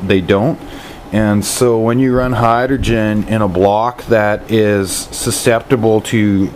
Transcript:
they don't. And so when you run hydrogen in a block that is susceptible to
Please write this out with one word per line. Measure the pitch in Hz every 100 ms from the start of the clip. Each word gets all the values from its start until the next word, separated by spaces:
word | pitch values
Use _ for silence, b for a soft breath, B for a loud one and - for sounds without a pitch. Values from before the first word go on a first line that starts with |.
| 95
they | 98
don't. | 85 101 127 156 B B B B B
And | 104 107 104
so | 101 - 123 113
when | 110 120
you | 131 123
run | 127
hydrogen | 127 117 117 131 131 107 113 107 107 101
in | 110
a | 104
block | 87 98 104 120 - -
that | 113 104 107 -
is | 110 104 101 95
susceptible | - - - 123 - 131 113 - 127 110 110
to | - 113 104 98 98